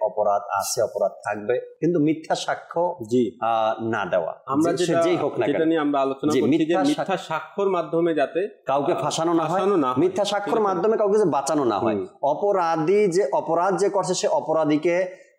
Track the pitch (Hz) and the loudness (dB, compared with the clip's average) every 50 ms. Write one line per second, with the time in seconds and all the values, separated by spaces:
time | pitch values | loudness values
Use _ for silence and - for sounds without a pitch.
0 | 107 107 92 107 104 104 101 101 101 - 98 98 95 - - 127 110 101 - 101 | -4 -4 -2 0 0 0 0 -2 -2 -4 -4 -4 -4 -4 -2 -2 -2 -2 0 -2
1 | 101 95 - - - 107 104 107 104 107 123 127 - - - - 156 160 175 170 | -2 -2 -4 -4 -8 -8 -8 -6 -4 -4 -4 -4 -4 -8 -8 -2 0 0 2 2
2 | 147 156 156 160 156 - 185 - - - 139 - - - - 165 175 180 170 - | 2 2 0 -2 -2 -6 -4 -4 -4 -6 -6 -6 -8 -8 -4 -2 -2 -2 -4 -6
3 | 117 107 120 127 120 98 - - 113 113 113 113 110 110 113 - 113 113 113 107 | -6 0 2 2 2 2 -2 -4 -2 0 0 2 2 0 0 -2 -2 -4 -2 -2
4 | 98 90 95 90 82 - - - - 127 135 143 160 170 - 165 180 165 160 - | -2 0 0 0 0 -2 -6 -10 -6 -4 0 0 2 2 0 0 0 0 2 2
5 | 170 175 175 151 151 143 - - - 139 143 - 160 160 165 160 147 147 143 139 | 2 2 2 0 0 -2 -2 -2 0 0 0 0 2 2 2 0 0 0 0 0
6 | 135 135 135 - - 151 147 135 110 120 147 165 160 151 175 190 143 143 151 - | 0 -2 -2 -2 -2 0 0 2 2 2 2 2 2 0 0 0 2 0 0 0
7 | 143 - 190 175 - - 160 156 - - - - 202 196 185 175 165 151 156 165 | -2 -4 -4 -6 -4 -6 -8 -8 -8 -8 -6 -2 -2 0 0 -2 -4 -2 0 0
8 | 170 170 165 147 139 131 - 165 196 220 - _ - - 135 143 143 147 175 - | 0 2 2 0 0 0 -2 -4 -4 -6 -8 _ -4 -2 -2 0 0 0 -2 -2
9 | 131 147 - - 160 170 170 165 160 156 170 190 190 196 208 175 139 127 127 131 | -2 -4 -2 -2 0 0 2 0 0 0 0 0 0 2 2 2 2 0 2 2
10 | 165 185 190 208 202 202 208 202 202 214 247 233 214 196 190 170 175 208 220 220 | 0 0 0 0 -2 0 -2 -2 -2 0 0 2 2 2 0 2 2 2 2 2
11 | 214 196 196 214 214 170 139 143 135 - 160 151 139 117 107 95 101 - - 101 | 2 4 4 4 4 4 2 0 0 0 0 2 2 2 2 2 0 0 0 -2
12 | 92 92 - - - 139 151 151 202 202 202 190 170 165 165 160 156 160 196 208 | -4 -6 -8 -2 -2 -2 0 2 2 2 2 2 2 2 0 0 2 2 4 4
13 | 214 196 160 185 208 - - 156 143 - 160 165 175 196 190 170 202 196 196 202 | 4 4 2 2 0 0 0 -2 -2 0 0 0 2 0 0 0 0 0 0 0
14 | 165 160 185 - - 185 156 147 131 147 156 160 160 147 151 147 151 175 170 180 | 0 0 -2 -2 0 0 0 0 0 0 0 0 2 2 2 2 2 0 0 0
15 | 190 180 - - - _ _ | -2 -4 -6 -14 -20 _ _